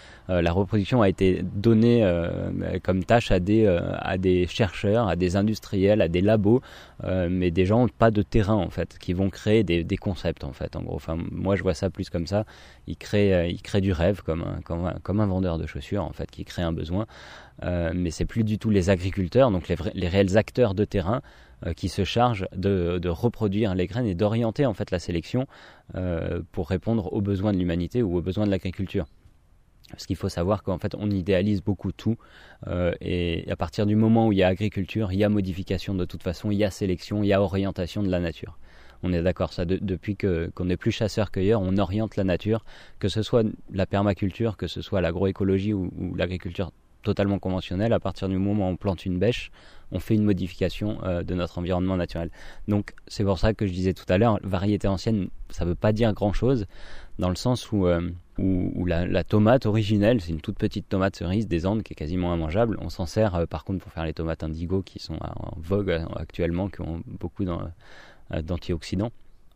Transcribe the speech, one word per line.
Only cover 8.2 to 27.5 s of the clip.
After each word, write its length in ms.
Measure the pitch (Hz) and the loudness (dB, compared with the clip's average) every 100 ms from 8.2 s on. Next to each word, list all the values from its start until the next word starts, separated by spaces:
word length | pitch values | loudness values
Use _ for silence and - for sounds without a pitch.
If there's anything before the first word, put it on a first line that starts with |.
terrain, 320 | - 113 98 | 2 2 2
en 160 | 107 82 | 0 0
fait, 260 | - 85 - | -4 -8 -8
qui 140 | - | -4
vont 160 | 90 98 | 0 -2
créer 360 | - 107 110 | -2 2 2
des, 200 | 90 85 | 4 0
des 120 | 87 95 | 0 -2
concepts, 460 | 104 87 87 - | -4 -4 -4 -4
en 80 | 71 | -8
fait, 240 | - 80 87 | -8 -10 -8
en 60 | |
gros. 120 | 82 | -8
Enfin, 240 | 82 - 82 87 | -8 -6 -6 -6
moi, 260 | 90 92 98 | -4 0 2
je 60 | |
vois 120 | 92 | 0
ça 160 | 87 95 | 0 -2
plus 180 | - 92 | -4 -6
comme 180 | 87 82 | -4 -2
ça. 200 | 101 - - - - - | -2 -2 -8 -20 -18 -12
Ils 100 | 80 | -12
créent, 380 | - 104 101 | -2 2 4
euh, 120 | 90 87 | 4 2
ils 120 | 90 | -2
créent 220 | - 104 | -4 0
du 100 | 95 | 0
rêve, 300 | 85 87 95 | 2 2 0
comme 200 | - 82 | -4 -4
un, 200 | - 87 | -4 -8
comme 240 | - 85 87 | -6 -4 -4
un, 80 | - | -4
comme 180 | - 101 | -4 0
un 60 | 104 | 2
vendeur 320 | 92 92 82 | 2 0 -2
de 80 | 82 | -4
chaussures, 380 | 69 - 101 | -8 -6 -4
en 80 | 73 | -4
fait, 180 | - - | -8 -10
qui 140 | - | -10
crée 180 | - - | -10 -4
un 100 | 85 | -4
besoin. 340 | 85 82 92 117 - - - - - | -4 -4 -4 -4 -10 -20 -20 -20 -10
Euh, 300 | 90 87 82 | -4 -2 -2
mais 160 | 87 85 | -2 -2
c'est 140 | - | -2
plus 200 | 85 117 | -2 0
du 140 | 107 107 | 0 0
tout 120 | 113 | 2
les 180 | 101 87 | 2 4
agriculteurs, 600 | 92 95 98 87 123 131 | 2 0 -2 2 4 4
donc 180 | 92 - | 2 0
les 60 | |
vrais, 180 | 85 101 | -4 -2
les 140 | - 87 | -4 0
réels 300 | 98 98 104 | 4 4 4
acteurs 360 | - - 117 | 2 2 2
de 100 | 95 | 2
terrain, 360 | 101 101 85 127 - - - - 87 | 0 0 0 -2 -6 -18 -20 -10 -8
euh, 60 | |
qui 160 | - 95 | -6 -4
se 140 | - | -2
chargent 460 | 92 117 123 101 92 - | 0 2 2 2 -4 -2
de, 420 | 101 95 85 90 | 0 2 2 0
de 100 | 87 | -2
reproduire 640 | 85 117 - 107 101 110 | 0 -2 0 0 0 0
les 120 | 92 95 | 0 -2
graines 200 | 120 117 | -2 -2
et 80 | |
d'orienter, 500 | 87 104 113 117 - 135 | 0 0 2 0 0 0
en 80 | |
fait, 160 | 98 101 | 0 -4
la 80 | 90 | -4
sélection, 480 | - 85 - 127 135 - - - - | -2 -4 -2 -2 -4 -10 -20 -20 -12
euh, 460 | 95 90 82 87 87 85 | -6 -4 -2 -4 -6 -6
pour 180 | - 85 | -8 -4
répondre 440 | 92 - 113 85 | -2 0 -2 0
aux 80 | - | -2
besoins 320 | 101 98 107 | 0 0 2